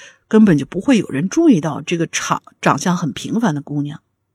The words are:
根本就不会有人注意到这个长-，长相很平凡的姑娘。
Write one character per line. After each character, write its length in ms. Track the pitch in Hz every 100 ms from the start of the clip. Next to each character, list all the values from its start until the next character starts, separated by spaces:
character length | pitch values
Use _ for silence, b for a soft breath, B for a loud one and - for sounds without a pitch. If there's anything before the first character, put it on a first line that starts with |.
| b b b
根 160 | 220
本 140 | 214 147
就 80 | -
不 160 | 175
会 160 | - 233
有 80 | -
人 200 | 139 185
注 200 | 311 339
意 120 | 185
到 180 | 156 147
这 140 | 147 170
个 120 | 156
长-， 340 | - - - - _
长 200 | - 139
相 180 | 185 175
很 160 | 151
平 260 | - - 214
凡 140 | 233
的 80 | 147
姑 220 | - 147
娘。 180 | 143 156 _ _ _